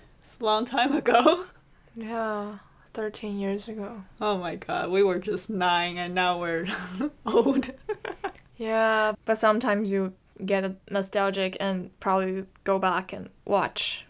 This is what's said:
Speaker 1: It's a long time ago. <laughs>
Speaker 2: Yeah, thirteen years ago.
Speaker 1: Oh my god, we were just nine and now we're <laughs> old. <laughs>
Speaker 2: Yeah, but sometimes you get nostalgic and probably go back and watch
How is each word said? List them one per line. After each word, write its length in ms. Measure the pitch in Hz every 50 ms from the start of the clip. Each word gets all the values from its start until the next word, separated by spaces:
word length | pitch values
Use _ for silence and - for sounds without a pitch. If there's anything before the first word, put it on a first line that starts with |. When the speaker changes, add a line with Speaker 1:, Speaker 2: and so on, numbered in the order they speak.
| - - - _
Speaker 1:
It's 160 | - - - -
a 40 | 233
long 200 | 214 214 214 -
time 280 | - 254 - 247 277 277
ago. 480 | - - - - 240 247 302 349 349 370 -
<laughs> 40 | - - _ _ _ - - - - 233
Speaker 2:
Yeah, 600 | 226 214 233 226 220 214 208 208 208 208 208 202 - - - - - -
thirteen 460 | - 226 214 214 214 - 220 208 202 202
years 300 | 196 196 196 208 202 233
ago. 340 | 220 220 196 202 233 208 190 - - -
Speaker 1:
Oh 160 | 214 208 202
my 200 | 185 175 165 165
god, 340 | 190 - - - - - 170
we 120 | 185 196
were 160 | 202 190 180 190
just 300 | - 220 180 185 - -
nine 480 | 220 185 180 180 175 175 175 175 175
and 180 | 180 175 175 180
now 240 | 185 180 180 175 175
we're 280 | 175 170 165 165 175 185 208 - 185 180 185 190
<laughs> 280 | 277 302 - - -
old. 460 | 214 214 233 226 277 269 277 - - - - - - 415 - - - -
<laughs> 420 | - - - - - - _ _ -
Speaker 2:
Yeah, 540 | 226 220 220 220 226 220 220 214 214 214 208 - _
but 120 | - 220 220
sometimes 520 | 233 214 214 214 247 220 202 202 220 196
you 200 | 196 196 190 185 185 - _ _ _ - 196
get 300 | 190 196 190 190 190 190 - _ -
nostalgic 680 | 202 202 190 196 - 202 196 196 190 196 190 185 185 -
and 300 | 196 196 190 185 175 - - _
probably 440 | - 196 190 190 190 185 185 190 190 - - _ -
go 140 | 202 196 190
back 340 | 190 185 175 185 185 -
and 160 | 196 190 90 - - - _
watch 580 | - 202 190 156 - - - - - - - -